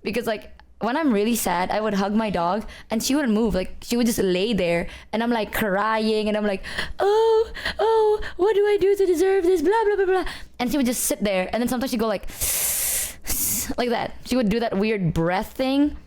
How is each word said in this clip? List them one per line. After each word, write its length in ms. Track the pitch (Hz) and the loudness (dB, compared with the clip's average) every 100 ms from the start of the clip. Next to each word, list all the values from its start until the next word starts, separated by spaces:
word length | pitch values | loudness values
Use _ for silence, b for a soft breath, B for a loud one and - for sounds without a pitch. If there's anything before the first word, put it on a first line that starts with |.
Because, 240 | 202 214 226 | -2 -4 -2
like, 240 | 214 - - - - | -4 -8 -20 -20 -6
when 160 | 202 269 | -4 0
I'm 160 | 320 | 2
really 240 | 208 208 233 | 2 2 0
sad, 340 | - 175 185 | 0 0 0
I 100 | 202 | -2
would 140 | 220 | 0
hug 200 | 202 196 | 0 0
my 160 | 208 220 | 0 0
dog, 360 | 180 170 196 214 B B | 0 0 -2 -4 B B
and 120 | 226 | -4
she 120 | - | 0
wouldn't 200 | 269 277 | 0 2
move. 200 | 208 233 | 2 2
Like, 220 | 185 185 - | 0 -4 -8
she 140 | - 240 | -4 0
would 100 | 233 | 2
just 120 | 240 | 2
lay 340 | 196 180 196 | 2 2 0
there, 360 | 208 175 170 180 B B | 0 2 0 -2 B B
and 100 | 214 | -4
I'm, 80 | 233 | 0
like, 220 | 240 208 | 0 -2
crying, 760 | - 214 185 214 220 220 214 214 | -2 -2 0 0 0 0 0 0
and 80 | 214 | 0
I'm 100 | 214 | 0
like, 160 | 196 - B B - | -2 -6 B B -2
Oh, 520 | 392 415 453 440 508 - B - | 2 4 4 4 2 -4 B -2
oh, 420 | 440 453 427 427 B - | 2 4 4 2 B 0
what 180 | 370 | 2
do 120 | 392 415 | 4 2
I 120 | 415 | 4
do 160 | 359 403 | 2 2
to 100 | 381 | 2
deserve 380 | 339 381 392 | 4 4 4
this? 180 | 339 370 | 4 2
Blah, 220 | 294 440 | 4 2
blah, 120 | 415 403 | 2 2
blah, 100 | 381 | 2
blah. 180 | 370 330 B B - | 2 0 B B -6
And 120 | 240 | -2
she 60 | 294 | 0
would 100 | 254 | 0
just 180 | 254 | 0
sit 180 | - 294 | -2 -2
there, 280 | 202 190 185 | 0 0 0
and 80 | 220 | -2
then 80 | 240 | -2
sometimes 220 | 254 262 | -2 -2
she'd 100 | 247 | 0
go, 60 | 226 | 0
like, 200 | 196 - | -2 -4
<sniffs> 1500 | - - - - - - - - - - - - - - - | -6 -4 -2 -4 -4 -4 -4 -6 -8 -6 -4 -2 -4 -6 -2
like 140 | 247 | -2
that. 240 | 233 - - | 0 -4 -8
She 120 | - 247 | -2 2
would 120 | 226 | 2
do 120 | 226 | 2
that 160 | 226 190 | 0 0
weird 360 | 214 220 175 | 0 2 0
breath 400 | 156 165 185 220 | 0 0 0 -4
thing 440 | - 262 269 294 - | -4 0 2 2 0